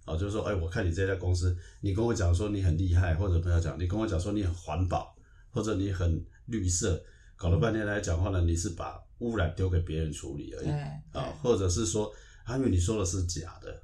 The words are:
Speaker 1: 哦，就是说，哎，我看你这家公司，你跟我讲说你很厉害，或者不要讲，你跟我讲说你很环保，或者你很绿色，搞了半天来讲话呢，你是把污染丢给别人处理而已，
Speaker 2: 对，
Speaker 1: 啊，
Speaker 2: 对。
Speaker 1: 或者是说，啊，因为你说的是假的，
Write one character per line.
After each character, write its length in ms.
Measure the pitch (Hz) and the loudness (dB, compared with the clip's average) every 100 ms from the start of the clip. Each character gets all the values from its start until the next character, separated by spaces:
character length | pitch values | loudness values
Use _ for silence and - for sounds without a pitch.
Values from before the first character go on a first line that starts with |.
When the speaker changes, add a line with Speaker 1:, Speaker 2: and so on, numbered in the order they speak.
| - | -6
Speaker 1:
哦， 120 | 80 | -4
就 80 | 101 | -2
是 60 | |
说， 120 | 107 | -2
哎， 120 | - 98 | -2 -2
我 140 | 82 | -2
看 180 | 117 92 | -2 -2
你 60 | |
这 120 | 80 - | 0 0
家 100 | 87 | 0
公 200 | 90 90 | 2 2
司， 200 | 90 87 - - | 2 0 -6 -6
你 120 | 101 | -2
跟 100 | 98 | 0
我 100 | 117 | 0
讲 200 | 104 90 | 2 4
说 160 | 87 104 | 4 2
你 140 | 101 | 2
很 140 | 90 78 | 2 2
厉 180 | 92 87 | 4 4
害， 180 | 90 80 | 4 2
或 120 | 101 | 2
者 100 | 85 | 2
不 100 | 85 | 4
要 100 | 85 | 2
讲， 180 | 78 73 | 2 -2
你 60 | 87 | -2
跟 140 | 104 | 0
我 80 | 113 | 0
讲 120 | - | 0
说 120 | 104 | 0
你 120 | 101 | 0
很 100 | 95 | 0
环 340 | 85 - 82 90 | -2 -4 -2 0
保， 280 | - - - - - - | 0 -4 -14 -20 -20 -8
或 100 | 120 | -4
者 140 | 107 98 | -2 0
你 160 | 98 | -2
很 320 | 90 87 78 - - - | 0 2 0 -2 -14 -6
绿 220 | 110 92 | -2 0
色， 340 | 87 104 82 - - - - | 0 0 -2 -4 -20 -20 -6
搞 140 | 90 | 2
了 80 | 87 | 4
半 160 | 113 | 4
天 120 | 110 104 | 0 0
来 140 | 104 | -2
讲 200 | 98 82 | -2 0
话 100 | 98 | 2
呢， 120 | 92 | 2
你 140 | 85 85 | 2 2
是 140 | 101 | -2
把 300 | 82 - - - - | -6 -10 -10 -18 -8
污 160 | 120 110 | -4 0
染 180 | 85 90 | -2 0
丢 140 | 92 | 0
给 100 | 85 | 2
别 180 | 82 78 | 0 -2
人 140 | 80 | -2
处 260 | 73 - 73 | -4 -8 -10
理 160 | - | -10
而 80 | - | -8
已， 20 | - | -4
Speaker 2:
对， 80 | |
Speaker 1:
啊， 280 | 147 143 - - | -4 -4 -10 -10
Speaker 2:
对。 100 | 131 131 - | -8 -8 -4
Speaker 1:
或 140 | 120 107 | 2 4
者 120 | 92 | 4
是 160 | 87 107 | 2 0
说， 260 | 107 104 - - - - | 0 -2 -6 -20 -16 -6
啊， 100 | 131 | 0
因 60 | |
为 60 | 123 | 2
你 100 | 92 | 2
说 180 | 87 107 | 2 2
的 80 | 87 | 0
是 200 | 98 87 | -2 -2
假 340 | - 85 - | -4 -8 -14
的， 220 | - - | -16 -16